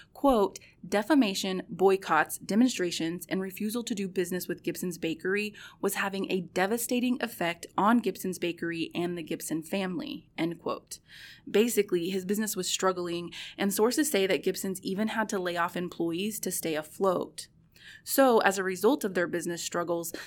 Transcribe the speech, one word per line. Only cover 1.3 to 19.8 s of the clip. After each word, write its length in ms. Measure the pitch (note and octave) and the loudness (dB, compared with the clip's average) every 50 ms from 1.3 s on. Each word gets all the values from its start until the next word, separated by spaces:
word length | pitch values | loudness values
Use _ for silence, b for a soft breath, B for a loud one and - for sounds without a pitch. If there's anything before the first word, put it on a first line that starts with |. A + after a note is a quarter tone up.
| F#3+ - - F#3+ F#3 F#3 - - | 2 -2 -2 -2 -2 -4 -6 -6
boycotts, 680 | F3 - F#3 G3 F#3+ F#3+ F#3+ - E3 D3+ - - - | 0 4 6 6 6 4 2 2 2 2 2 2 -2
demonstrations, 880 | - - - F#3+ A3 B3+ B3+ - - F3+ F3 E3 - E3 E3 E3+ F3+ - - | -8 -4 2 4 6 6 6 4 0 -2 -2 -2 -2 -2 -4 -4 -6 -6 -4
and 120 | - F#3+ | -4 -4
refusal 420 | F#3+ F#3+ F#3+ - G#3 G#3+ G#3 A#3+ A#3 | -4 -4 -6 -6 -4 -4 -4 -4 -4
to 120 | - A#3 | -4 -4
do 120 | F#3+ G3 | -4 -4
business 400 | F#3 F3+ F#3+ F3+ F3 F#3 F3+ - | -4 -2 -2 -2 -2 -2 -4 -4
with 140 | - E3+ E3 | -6 -8 -6
Gibson's 380 | - - E3+ - F3+ F3+ E3 - | -6 -6 -6 -4 -4 -6 -6 -4
Bakery 560 | - D#3+ D#3 - - F3+ G3 G#3 G#3 G#3 G#3 B B B B B | -4 -4 -4 -4 -2 -2 -2 -2 -2 -6 -10 B B B B B
was 140 | - G3 - | -2 -2 -2
having 340 | G3 G3+ G3 F#3+ G3 G3 - | -2 -2 -2 -2 -4 -2 -2
a 120 | F3 F#3+ | -2 -2
devastating 760 | E3+ - - - F#3+ G3 A3+ A#3+ - - B3+ B3 A#3+ B3 B3 - | -4 -2 -2 0 0 2 0 -2 -2 0 0 0 2 0 0 0
effect 460 | A#3+ A3+ - - F3 E3 E3+ - - - - | -4 -6 -4 -4 -4 -4 -4 -6 -10 -8 -2
on 220 | - F#3 G#3 A#3+ | 2 4 6 6
Gibson's 400 | A#3+ - F#3+ - - - F#3+ F3 | 4 4 0 -2 -4 -4 -6 -4
Bakery 540 | - - F3 E3 - E3+ E3+ E3+ E3 D#3+ - - | -4 -4 -4 -4 -4 -6 -6 -4 -4 -6 -4 -4
and 240 | E3 F3 F3 F3 | -4 -4 -2 -4
the 60 | F3 D#3 | -6 -6
Gibson 400 | D3+ E3 D3 - - D#3 D#3+ D#3+ | -6 -8 -8 -6 -6 -6 -6 -4
family," 640 | - - G3 F#3+ F#3 F3+ D#3+ - - - - - _ _ | -4 -4 -4 -2 -4 -4 -6 -6 -8 -10 -12 -14 _ _
end 220 | - E3 E3+ E3+ - | -4 -2 -2 -2 -4
quote. 400 | - - - - - - - - B B B B B B B B B - | -6 -6 -6 -6 -8 -14 -18 -18 B B B B B B B B B 2
Basically, 640 | - G3 A#3 A#3+ A3 G#3 G3+ - F#3 F3 E3 F#3 | 4 4 4 4 4 2 2 2 0 0 0 0
his 140 | F#3+ F#3+ F#3 | -2 -2 -2
business 300 | F3+ G#3 G3 A3 G#3 - | 0 0 0 0 -2 -2
was 120 | F#3+ F3+ | -4 -4
struggling, 640 | - - - F#3+ F#3+ F#3 F3+ F3 F3 E3+ E3+ F3 E3+ B B B B B | -2 -2 0 2 0 0 0 -2 -4 -4 -4 -6 -8 B B B B B
and 160 | - G3 G3+ G3 | -2 -2 0 2
sources 380 | - G#3+ B3 B3 D#4 D4+ - | 4 4 4 4 2 2 2
say 160 | - G3 F#3+ | 2 2 4
that 160 | F#3+ F3+ D3 - | 2 2 2 0
Gibson's 380 | F#3 F3+ - - F#3+ F#3 - - | -2 -2 -2 -4 -4 -6 -6 -6
even 240 | F#3+ F#3+ F#3+ A3 | -4 -2 -2 -2
had 220 | A3 - A3 G#3+ G#3 | 0 0 -2 -2 -2
to 100 | G#3+ F#3+ | -2 -2
lay 180 | F3+ F3 F3 | -2 -2 0
off 180 | F3 E3+ E3+ - | 0 -2 -2 -2
employees 640 | F3 F3+ F3 - - E3+ E3+ E3 F3 G3 A3 G#3 - | -4 -6 -4 -4 -2 -2 -2 -2 -2 -2 -4 -4 -4
to 100 | - F#3+ | -4 -4
stay 240 | F3+ - - E3 D#3 | -4 -2 -2 -2 -2
afloat. 720 | D3+ D#3 - - - F#3+ F#3+ F3 - - - - - - - _ _ _ _ B B B B B B B | -2 -4 -6 -4 0 2 2 2 0 -2 -6 -10 -14 -16 -16 _ _ _ _ B B B B B B B
So, 340 | - - - C4+ B3+ A#3 G#3+ | 0 4 6 6 8 8 6
as 180 | - G3 F#3 | 6 4 4
a 60 | G3 F#3 | 2 0
result 400 | F#3+ F#3 F3 F#3+ A3 D4 D4 - | -2 0 4 4 4 4 4 0
of 100 | G3+ F3+ | -2 0
their 140 | F#3 F3 | 0 0
business 340 | D#3+ E3 F3 - F3 E3+ E3 | 0 -2 -2 -2 -2 -4 -4
struggles, 520 | - - - F3 | -4 -4 -2 -2